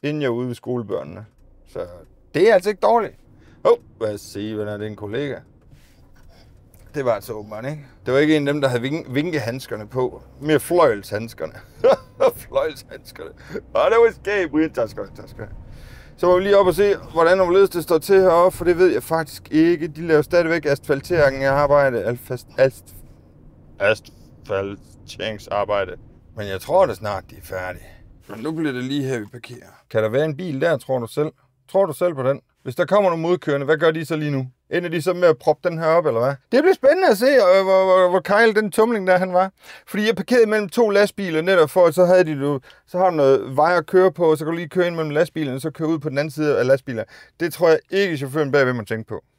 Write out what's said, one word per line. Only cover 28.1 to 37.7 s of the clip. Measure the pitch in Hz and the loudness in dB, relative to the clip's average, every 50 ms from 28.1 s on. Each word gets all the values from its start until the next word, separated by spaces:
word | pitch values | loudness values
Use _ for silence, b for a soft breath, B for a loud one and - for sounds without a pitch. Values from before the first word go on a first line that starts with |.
| - _ _ _ | -20 _ _ _
Men | 107 110 | -16 -10
nu | 110 151 160 | -10 -8 -6
bliver | 156 165 151 135 | -6 -6 -6 -4
det | 123 123 | -6 -8
lige | 127 139 143 139 | -6 -6 -6 -4
her, | 131 131 117 | -4 -6 -6
vi | 107 104 _ | -8 -10 _
parkerer. | 123 117 - 123 - - 87 _ _ _ _ | -20 -20 -18 -20 -20 -20 -20 _ _ _ _
Kan | - 113 110 | -2 -2 -2
der | 110 | 0
være | 110 131 151 | 0 0 -2
en | 160 151 | -2 -4
bil | 131 185 180 143 135 | -8 -8 -8 -6 -2
der, | 143 170 160 | 0 0 0
tror | 131 - - 131 127 | -2 -2 -4 -4 -4
du | 117 | -4
selv? | 110 - - 151 151 - _ _ _ _ _ _ _ | -6 -4 -4 -4 -4 -6 _ _ _ _ _ _ _
Tror | - 190 196 | 0 0 0
du | 175 147 | 0 -2
selv | - 180 180 170 | -2 -2 -2 -2
på | 135 127 | -2 -2
den? | 127 - - _ _ _ _ _ | -2 -2 -4 _ _ _ _ _
Hvis | - 123 | -12 -4
der | - 175 | -4 -2
kommer | - 185 208 208 185 | 0 2 2 2 2
nogle | 175 165 160 | 0 0 -2
modkørende, | 170 180 180 - 156 147 139 139 | -2 -2 -2 -2 -2 -2 -2 0
hvad | 135 160 | 0 0
gør | 156 160 160 | 2 2 0
de | 160 160 160 | 0 0 -6
så | - 170 | -6 -6
lige | 156 151 147 | -4 -4 -4
nu? | 143 135 131 127 _ _ _ _ | -4 -4 -6 -8 _ _ _ _
Ender | - 170 175 175 | -6 -4 -4 -2
de | 160 175 147 | -6 -4 -2
så | 180 180 | -2 -2
med | 175 180 175 | 2 2 2
at | 156 - | 2 2
proppe | - - 151 _ _ 175 | 0 -2 -2 _ _ -6
den | 170 160 | -4 -2
her | 165 | -2
op, | 160 160 170 165 | 0 0 0 0
eller | 156 120 113 | 0 -2 0
hvad? | 120 131 139 - _ _ - | -2 -2 -4 -6 _ _ 0
Det | 247 302 | 2 4
bliver | 349 381 | 4 2
spændende | - - 269 302 359 381 339 | 2 4 2 4 4 4 2
at | 233 185 | 2 2
se, | 226 | 2
øh, | 262 294 254 214 180 185 190 190 | 4 4 4 6 6 4 4 4
hvor, | 190 | 4